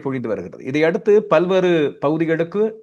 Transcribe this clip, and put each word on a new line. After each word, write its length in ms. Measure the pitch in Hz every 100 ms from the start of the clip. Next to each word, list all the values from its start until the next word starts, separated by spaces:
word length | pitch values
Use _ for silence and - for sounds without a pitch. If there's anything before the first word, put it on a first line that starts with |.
பொழிந்து 280 | 143 131 117
வருகிறது. 300 | 98 87 60 -
இதையடுத்து 440 | 147 160 185 196 208 208
பல்வேறு 400 | 208 180 190 180 170 143 -
பகுதிகளுக்கு 580 | 143 160 160 160 170 190 214 220